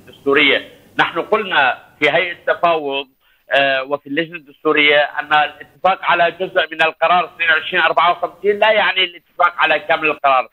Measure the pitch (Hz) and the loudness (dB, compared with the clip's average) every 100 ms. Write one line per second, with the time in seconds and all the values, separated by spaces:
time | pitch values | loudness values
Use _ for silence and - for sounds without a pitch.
0 | - - 139 139 143 113 - - _ - | -20 -10 -2 2 2 0 -4 -20 _ -4
1 | 151 165 151 214 196 165 131 - - - | -2 -2 -2 -2 -2 0 0 -2 -8 -4
2 | 147 160 180 170 - 160 170 160 143 139 | 0 0 -2 -6 -6 -2 0 0 -4 -8
3 | 143 _ _ _ - 135 139 135 135 143 | -8 _ _ _ -4 0 0 -2 -4 -8
4 | 143 143 160 170 143 - 156 151 147 147 | -6 -6 -6 -8 -20 -6 -2 2 4 4
5 | 147 - 147 151 147 - - _ 180 190 | 2 -4 0 0 0 -6 -20 _ -2 -2
6 | 143 175 170 165 180 180 160 160 160 - | -2 0 0 -2 -4 -2 -4 -2 -2 0
7 | 160 180 160 - 165 156 - 180 160 160 | 0 0 0 -4 0 0 0 -2 0 2
8 | 170 170 170 - 196 208 214 214 180 185 | 2 0 -4 -6 -4 0 2 2 0 0
9 | 180 175 _ - 175 - 156 151 151 160 | -2 -4 _ -2 -2 0 0 0 0 -2
10 | 156 147 139 131 113 | -2 0 2 2 0